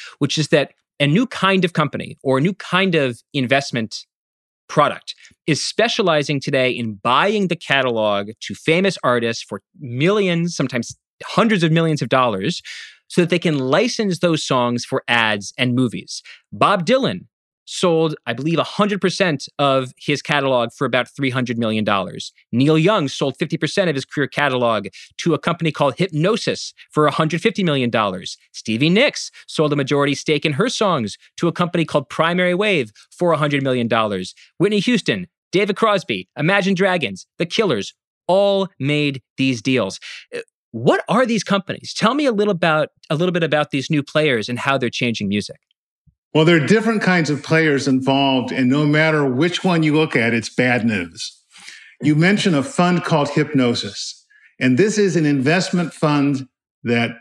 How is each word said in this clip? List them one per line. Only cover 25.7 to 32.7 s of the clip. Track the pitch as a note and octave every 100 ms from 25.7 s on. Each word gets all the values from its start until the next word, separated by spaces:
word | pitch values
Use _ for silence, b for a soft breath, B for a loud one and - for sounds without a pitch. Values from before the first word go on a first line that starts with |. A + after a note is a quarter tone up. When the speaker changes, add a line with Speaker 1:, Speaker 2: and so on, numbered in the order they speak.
Speaker 1:
called | - C#3+ -
Hipgnosis | F#3 D3+ F3 A3+ - G2+ - - B
for | D3+ D3+
a |
hundred | - D#3+ E3+
fifty | A3+ -
million | F3 C#3+ A#2+
dollars. | A#2 G#2 F#2 - - _
Stevie | - - A2+ D#3
Nicks | F#3+ C#4+ - - B B
sold | - D3+
a | C#3+
majority | C3 C#3+ C#3+ C3+
stake | - D3
in | E3
her | C3+ A#3+
songs | - G3+ D#3 G#2 - b -
to | E3+
a |
company | E3 F3 F3 D#3
called | D3+ C3+
Primary | - E3 F3 F3+ F3+
Wave | G#3+